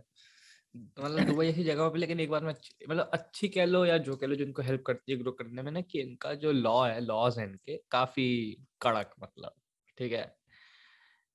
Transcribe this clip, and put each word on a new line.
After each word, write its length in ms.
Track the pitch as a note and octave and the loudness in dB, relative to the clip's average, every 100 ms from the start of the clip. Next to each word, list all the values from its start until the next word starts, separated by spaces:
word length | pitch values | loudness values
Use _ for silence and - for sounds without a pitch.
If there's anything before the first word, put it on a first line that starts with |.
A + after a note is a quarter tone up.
| - _ - _ - - _ A#2+ | -14 _ -20 _ -20 -20 _ -20
तो 260 | A2 - | -18 -10
मतलब, 220 | C#3+ D#3 - | -4 0 2
दुबई 220 | D3 E3 | 4 2
ऐसी 160 | D#3+ | 2
जगह 260 | D#3+ D3 D#3+ | 0 2 0
पे, 100 | D#3+ | 0
लेकिन 200 | E3 E3+ | -2 -2
एक 100 | D3+ | 0
बात 140 | D3+ | -2
मैं 100 | D#3 | -2
अच्छी, 320 | - - - C3 | -8 -12 -16 -4
मतलब, 200 | E3 - | -2 0
अच्छी 340 | E3 - - F3 | -2 -6 -4 -2
कह 180 | F#3 F3 | 2 4
लो 200 | F3+ F3 | 4 6
या 120 | E3 | 4
जो 180 | C3+ C3+ | 2 -4
कह 120 | C3+ | -2
लो, 80 | C#3 | -2
जिनको 260 | C#3 C3+ | -2 -4
हेल्प 220 | B2+ C3 C3 | -2 -2 -2
करती 240 | B2 - | -4 -2
है 60 | C3 | -4
ग्रो 140 | B2 | -4
करने 300 | B2 A#2 B2 | -6 -10 -10
में 100 | C#3 | -6
ना, 100 | E3+ | -6
कि 200 | F3+ D3+ | -6 -6
इनका 320 | C3 B2 C#3+ | -6 -8 -8
जो 180 | D3 D3+ | -2 2
लॉ 360 | C#3 A2+ A#2+ B2+ | 4 6 6 4
है, 120 | A2+ | 2
लॉज 400 | A2+ A2 B2 A#2 | -2 2 2 0
हैं 80 | G2+ | -6
इनके 360 | F#2+ - D#3 - | -8 -12 -12 -2
काफी 680 | B2 B2+ - B2+ A#2+ G#2+ - - - | 0 0 0 0 0 -2 -8 -18 -2
कड़क, 340 | B2 A2 G2 - | 0 0 -2 -12
मतलब, 320 | G2 - - - _ _ _ - | -18 -14 -16 -16 _ _ _ -8
ठीक 140 | B2 | -6
है। 260 | A2+ - _ _ - - _ _ _ _ _ _ | -4 -8 _ _ -20 -20 _ _ _ _ _ _